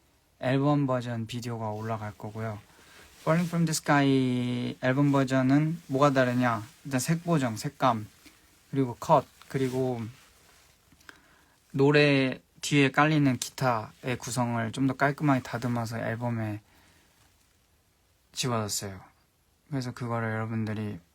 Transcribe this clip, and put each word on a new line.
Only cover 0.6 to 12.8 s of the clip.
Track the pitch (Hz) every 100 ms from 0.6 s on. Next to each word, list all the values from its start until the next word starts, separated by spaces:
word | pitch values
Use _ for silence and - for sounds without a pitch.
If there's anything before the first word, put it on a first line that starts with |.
| 143 147 139
버전 | 127 120 117 110
비디오가 | 120 120 117 110
올라갈 | 107 110 110 107 104
거고요. | 110 107 113 107 - - - - - -
Falling | - 165 170
from | 170
the | 160
Sky | 156 - 147 139 135 127 123 123 123 123 123
앨범 | 127 131 143
버전은 | 139 131 131 127 139 156 170 -
뭐가 | 131 147
다르냐? | 131 123 123 123 110 110 -
일단 | 143 131
색 | 131 165
보정, | 170 160 127 107
색감, | 147 - 135 113 110 - - - _ _ _
그리고 | 139 127 113
컷, | - 151 - _ -
그리고 | 139 131 127 131 120 113 127 - _ _ _ _ _ _ _ - - _ _ _ _ _
노래 | 139 139 147 147 139 131 123 - _
뒤에 | - 147